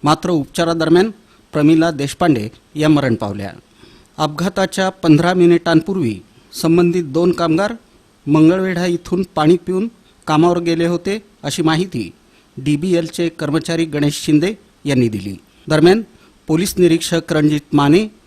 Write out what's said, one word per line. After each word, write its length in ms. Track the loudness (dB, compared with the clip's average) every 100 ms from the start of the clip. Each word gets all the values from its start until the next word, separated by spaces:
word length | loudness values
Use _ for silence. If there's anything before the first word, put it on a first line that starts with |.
मात्र 280 | 0 -2 0
उपचारादरम्यान 800 | -4 -4 -4 -2 -2 2 4 2 -4 _ _ _
प्रमिला 380 | 0 2 4 2
देशपांडे 580 | -2 -8 -2 0 0 -2 -12 _
या 140 | -4 2
मरण 260 | 2 2
पावल्या. 380 | -2 -6 -8 -12 -14 _ _ -20 -20 _ -6
अपघाताच्या 680 | -6 -2 -4 -2 -4 -2 -4
पंधरा 460 | -4 4 4 4
मिनिटांपूर्वी 880 | 2 4 4 2 0 0 -4 -4 -6 -12 _ _ -6
संबंधित 420 | 0 2 2 0
दोन 280 | -2 0 0
कामगार 400 | 0 -2 -2 -2 -6 _ _ _ _ -2
मंगळवेढा 600 | 4 4 4 0 -2 -2
इथून 360 | -4 -4 -4 -4
पाणी 220 | 0 2 2
पिऊन 320 | 0 -4 -4 _ _ _ -2
कामावर 320 | 2 2 2
गेले 280 | -2 -2 -2
होते, 360 | -2 -4 -8 -10 _
अशी 200 | -10 -2
माहिती 500 | 0 0 -2 -6 -10 -14 _ _ _ -10
डीबीएलचे 720 | -4 -2 0 -2 -2 -6 -6
कर्मचारी 560 | -6 -4 -4 -4 -4
गणेश 400 | -4 -2 -2 -2 0
शिंदे 280 | 0 0 -6 _ _
यांनी 240 | -4 0 0
दिली. 280 | -2 -10 -14 _ _ -2
दरम्यान, 340 | 2 4 4 0 _ _ _ _
पोलीस 280 | -2 -2 0
निरीक्षक 540 | 2 2 -2 -4 -2
रणजित 280 | 0 0 0 -2
माने 360 | 0 4 2 2 _